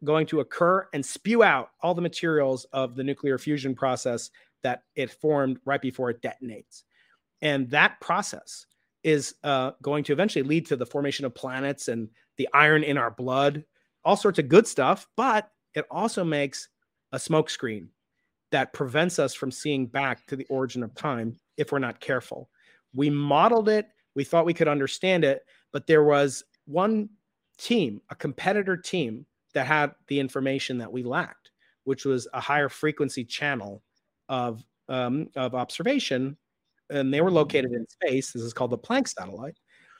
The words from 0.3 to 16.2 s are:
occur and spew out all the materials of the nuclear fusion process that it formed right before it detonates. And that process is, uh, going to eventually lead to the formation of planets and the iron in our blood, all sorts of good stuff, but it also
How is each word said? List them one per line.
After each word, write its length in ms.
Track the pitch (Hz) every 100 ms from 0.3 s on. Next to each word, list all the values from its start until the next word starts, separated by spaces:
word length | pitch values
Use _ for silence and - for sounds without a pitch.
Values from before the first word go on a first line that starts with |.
| 160
occur 480 | 131 - 175 190 185
and 100 | 147
spew 380 | 135 - 196 233
out 300 | 202 139 - _
all 120 | 170
the 60 | 175
materials 640 | 175 - 170 156 135 127 -
of 220 | 135 131
the 100 | 123
nuclear 320 | 135 139 143 131
fusion 380 | - 147 135
process 560 | 127 135 127 127 117 - _ _ _
that 220 | 131 123 _
it 160 | - 131
formed 480 | - 151 147 135 127 -
right 160 | 139
before 260 | 131 123 123
it 140 | 120
detonates. 600 | 120 - 127 104 - - _ _ _ _ _ _
And 260 | 151 139 123
that 300 | 147 196 -
process 640 | - 175 202 - - - - _ _ _
is, 320 | 160 151 131 -
uh, 280 | 147 135 131 -
going 220 | 143 147
to 80 | 147
eventually 300 | 143 208 165
lead 220 | 135 160 160
to 100 | 135
the 100 | 120
formation 400 | 143 143 - 135
of 80 |
planets 540 | - 135 131 139 143 -
and 200 | 117 110 _ _ -
the 100 | 127
iron 280 | 143 151 156
in 140 | 151 143
our 140 | 117
blood, 520 | - 127 131 143 147 - _ _ _ 160
all 100 | 196
sorts 220 | 208 175
of 100 | 139
good 180 | 165 226
stuff, 400 | - 131 190 - -
but 320 | 254 214 208 _ _
it 100 | 151 -
also 340 | 160 226 214